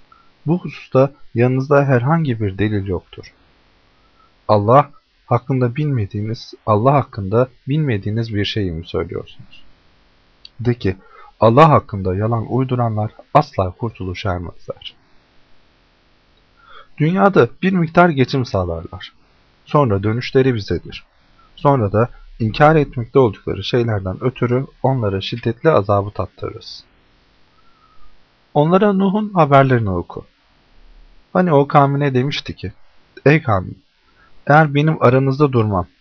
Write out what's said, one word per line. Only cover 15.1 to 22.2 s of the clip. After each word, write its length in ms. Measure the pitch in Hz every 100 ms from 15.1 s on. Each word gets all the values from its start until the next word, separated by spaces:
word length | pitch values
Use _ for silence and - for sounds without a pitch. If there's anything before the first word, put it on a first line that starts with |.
| _ _ _ _ - _ _ _ _ _ _ _ _ _ _ - - - -
Dünyada 520 | 151 190 196 190 117 -
bir 120 | 185
miktar 360 | 190 160 175 175
geçim 360 | 135 123 139 120
sağlarlar. 680 | 98 87 82 80 90 - _ _ _ _ _ -
Sonra 380 | 151 131 98
dönüşleri 520 | 104 117 - 135 131 117
bizedir. 500 | 98 85 - - - _ _ _ _ -
Sonra 360 | 147 139 104
da 180 | 104 120 -